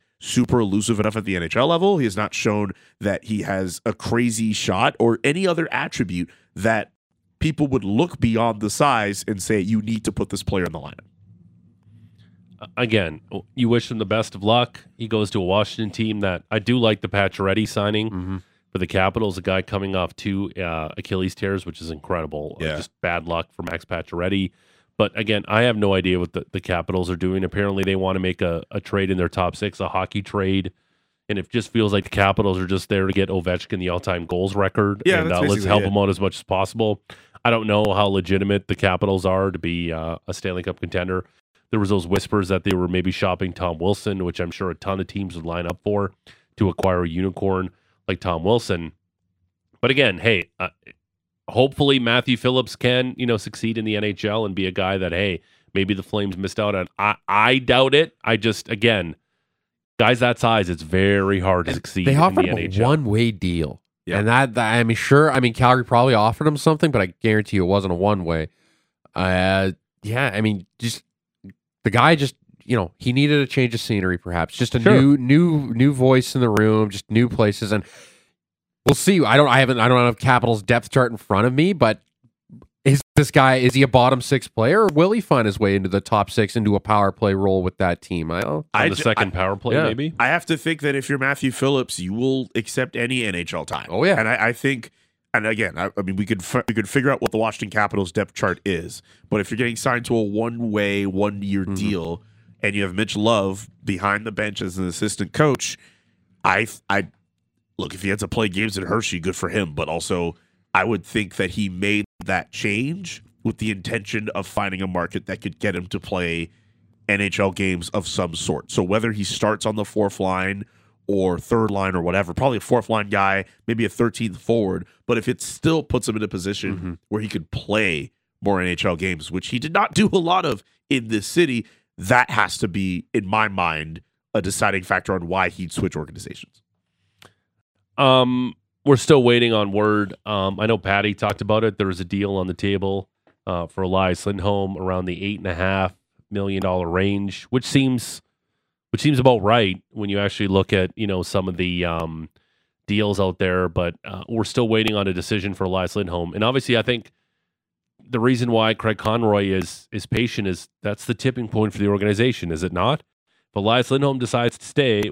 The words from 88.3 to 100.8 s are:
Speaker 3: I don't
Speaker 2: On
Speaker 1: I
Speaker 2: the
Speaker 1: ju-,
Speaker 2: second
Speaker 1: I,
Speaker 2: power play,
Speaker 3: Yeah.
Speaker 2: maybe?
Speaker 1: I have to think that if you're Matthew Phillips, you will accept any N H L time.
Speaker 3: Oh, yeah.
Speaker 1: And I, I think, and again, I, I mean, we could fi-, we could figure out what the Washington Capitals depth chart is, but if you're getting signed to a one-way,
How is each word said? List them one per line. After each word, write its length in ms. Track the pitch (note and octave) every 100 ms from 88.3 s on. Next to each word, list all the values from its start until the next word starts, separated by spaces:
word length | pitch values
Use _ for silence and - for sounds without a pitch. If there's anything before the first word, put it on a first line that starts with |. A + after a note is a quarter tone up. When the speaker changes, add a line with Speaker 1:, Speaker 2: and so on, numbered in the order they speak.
Speaker 3:
I 100 | F2
don't 80 | -
Speaker 2:
On 120 | D#3 -
Speaker 1:
I 160 | G#2 D#3
Speaker 2:
the 60 | F#3
Speaker 1:
ju-, 80 |
Speaker 2:
second 260 | A#2 A2 G2+
Speaker 1:
I, 20 |
Speaker 2:
power 240 | F2+ F#2 G2+
play, 180 | A#2+ C3
Speaker 3:
Yeah. 80 |
Speaker 2:
maybe? 300 | D3 A2+ D#3 -
Speaker 1:
I 80 | B2
have 180 | E3+ -
to 100 | D#3+
think 240 | E3 D#3
that 140 | C#3+ C#3
if 140 | C3
you're 80 | C#3
Matthew 340 | C3+ C#3 C3+
Phillips, 480 | - C3+ C#3 A#2+ -
you 140 | F2+
will 360 | A2 C3 C3 A#2+ A#2
accept 400 | A2 - B2+ A#2
any 280 | A#2+ B2+ G#2+
N 100 | F2
H 180 | E2+
L 120 | E2+ D2+
time. 220 | D2 -
Speaker 3:
Oh, 140 | F#2+ F3
yeah. 120 | D3+
Speaker 1:
And 80 | A2
I, 180 | A2+ A2+
I 40 |
think, 380 | A#2+ C3+ B2+ - _ _ _ -
and 120 | A#2 G#2+
again, 320 | A2 F#2+ D#2
I, 120 | F#2+ -
I 40 |
mean, 140 | F#2+ F#2+
we 100 | G#2
could 160 | G#2 -
fi-, 180 | B2+ -
we 40 |
could 140 | A2 G2+
figure 240 | C#3 C3
out 100 | C3+
what 100 | -
the 60 | A2
Washington 320 | A2+ - G2+
Capitals 440 | G#2+ G#2 G2+ F2+
depth 200 | G#2+ G2
chart 280 | - G2 F2
is, 380 | G2+ E2+ E2+ - _ _ -
but 120 | G#2+
if 100 | G2
you're 60 | A2+
getting 180 | A#2+ A2+
signed 300 | C3+ A#2+ A#2
to 100 | A2+
a 80 |
one-way, 800 | G#2 G#2 A#2 A#2 A2+ G#2